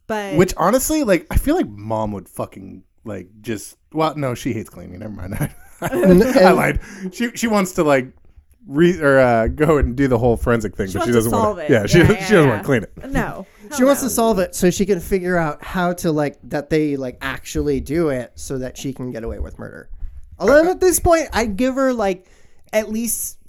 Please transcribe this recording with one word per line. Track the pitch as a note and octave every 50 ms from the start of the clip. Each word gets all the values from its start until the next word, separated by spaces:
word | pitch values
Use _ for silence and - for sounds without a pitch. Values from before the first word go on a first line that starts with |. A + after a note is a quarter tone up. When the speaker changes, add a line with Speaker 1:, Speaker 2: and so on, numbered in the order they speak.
| _
Speaker 1:
But | - A3 G#3+ G3+ G3 -
Speaker 2:
Which, | - F#3+ F#3 -
honestly, | - D#3 F#3 A3+ C4 B3+ - D#4 D#4 D4
like, | G#3 F#3+ D#3 - _
I | -
feel | - - C4 D#4
like | F#4 C4+ C3
mom | G#2 G2+ G#2 G#2+ A2+ A2 A2 G#2+
would | G#2 F#2+ F2+ -
fucking, | _ - A2+ - - G2 F#2+ F#2 F#2 F#2+ _ _ _ _ _
like, | A2+ G2+ F#2+ F2+ F#2 G#2+ A2
just, | G#2 A#2+ A2 G2+ - - - _ _ _
well, | - D#3 D#3+ D#3 D3+
no, | D3+ C#3+ C3 B2
she | - - C#3
hates | G#2+ A#2 F#2 -
cleaning. | - - - - F2 F2+
Never | G#2+ G#2+
mind. | G2+ - F2+ - -
<laughs> | - - - - - - - - _
I, |
I | E3+ E3+
Speaker 3:
And | C4 F4 F4+ F#3+ F#3 F3+ A3+ C4 - C4+ F#3 F#3+ -
Speaker 2:
lied. | - - - - - - - - - G3 F#3
She, | - - A#3+ A#3 -
she | - A3+
wants | A#3 G#3+ G3+ F#3+ F#3
to, | - F#3 E3
like, | D3+ C#3+ C3+ C3 C3 - _ _ - _ - _ _ _ _ _
re-, | - C3+ D3 F3 F3 F3 E3
or, | D#3 C#3+ C3+ C3+
uh, | C3 B2 A#2+ A2+ A2+ A#2+
go | B2+ C#3 D3+ D3+ D#3+ C#3+
and | B2+ B2 A#2+
do | B2+ C#3 C3
the | B2+ A2
whole | A#2+ B2 A2+
forensic | G#2+ - B2+ A#2+ A#2 G#2+ G2 -
thing, | - G#2 F#2+
Speaker 1:
She | F#2
Speaker 2:
but | G2
Speaker 1:
wants | - A2+
Speaker 2:
she |
Speaker 1:
to | A#2+ A#2
Speaker 2:
doesn't | A2 A#2
wanna, | A2+ - -
Speaker 1:
solve | - G#3 F3+
it. | - -
Speaker 2:
yeah, | C#3+ A2+ G2+
she | G#2 - F3
Speaker 1:
Yeah, | F3
Speaker 2:
doesn't, | D#3+ G#3+ -
Speaker 1:
yeah, | F#3+
Speaker 2:
she | F#3+ G#3+
doesn't | F3 D3+ C3+
Speaker 1:
yeah. | A2+
Speaker 2:
wanna | G#2 -
clean | - C3+ A2+
it. | F2 - - - - C4+
Speaker 1:
No. | C#4 C4+ G#3+ D#3+ F#2 - F#3+ - _ _ G#3 G#3
Speaker 3:
She | D4+ C#4
Speaker 1:
Hell | B3+
Speaker 3:
wants | C4+ C#4 -
Speaker 1:
no. | C#4 B3
Speaker 3:
to | -
solve | B3 A3+ A3+ A3 -
it | F3+ - -
so | - - F3+
she | E3+ - G3+
can | F3+ G3+ E3+
figure | D#3+ - G3+ F#3+ F3+ F3+ F3+
out | F3 E3 D3+ D3+ -
how | - - - F#3 F3+ F3 F3+
to, | F3 - E3+
like, | D3+ D3+ D3 C#3+ - _ -
that | B2 C#3+ D3 C#3+ -
they, | D#3+ D#3 D3+ D3 C#3+
like, | C3+ C3 B2+ B2 -
actually | C#3 C3+ B2+ - - - - D#3 D3 D3 C#3+ C3
do | C3+ A#2+ C#3 E3+ E3+ D3+
it | C3+ B2+ A#2 - _
so | - - - C#3+ C3
that | B2+ B2 -
she | - - C#3
can | B2+ - C3 B2+
get | A#2 A2+ A2+
away | A2+ G#2+ G2+
with | - - - -
murder. | A2+ G2+ - - - - - - - - - - - - - -
Although | F3 G#3 C#4 D4+ E4 F4+
at | F4+ F#4
this | F4+ F#4 D#4+ -
point, | - F4+ E4 E4 C#4+ -
I'd | - G3 A#3+ A3+ G3
give | F#3 B3+ C4 B3+
her, | C4 C4+ C4
like, | B3+ A3+ G#3 G3 F#3 F#3 _ _ - _ - - - - - _
at | - G#3+ A3 G#3+
least | G#3+ A3 A#3 A3 - - - - - - _